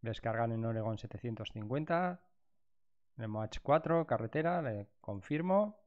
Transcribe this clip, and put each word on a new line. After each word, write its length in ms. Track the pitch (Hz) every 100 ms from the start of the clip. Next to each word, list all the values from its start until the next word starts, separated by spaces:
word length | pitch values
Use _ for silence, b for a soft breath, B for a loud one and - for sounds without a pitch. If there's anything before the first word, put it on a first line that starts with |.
Descargan 520 | 113 110 117 113 117
en 100 | 113 113
Oregon 320 | 113 110 110
setecientos 520 | 113 107 120 113 107
cincuenta. 680 | - 104 131 151 170 180 180 _ _ _ _ _ _ _ _ _ -
Lemoach 440 | 110 107 110 -
cuatro, 440 | - 151 156 165 160
carretera, 540 | 117 117 147 160 180
le 260 | 143 104 101 _
confirmo. 800 | - 101 - 147 175 190 214 208